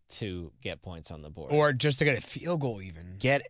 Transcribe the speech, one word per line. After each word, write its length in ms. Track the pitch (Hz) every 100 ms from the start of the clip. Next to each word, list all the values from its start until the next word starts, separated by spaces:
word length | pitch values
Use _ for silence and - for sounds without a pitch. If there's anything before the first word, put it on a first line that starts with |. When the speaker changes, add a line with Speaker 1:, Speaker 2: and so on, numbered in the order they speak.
| -
Speaker 1:
to 440 | - 107 90 82 _
get 220 | 95 82
points 280 | 95 85 -
on 120 | 80
the 80 | 76
board. 220 | 80 76
Speaker 2:
Or 200 | 147 147
just 260 | 131 147 135
to 40 |
get 120 | 147 123
a 20 |
field 400 | - 139 165 175
goal 180 | 135 104
even. 340 | 95 82 90 95
Speaker 1:
Get 240 | 123 139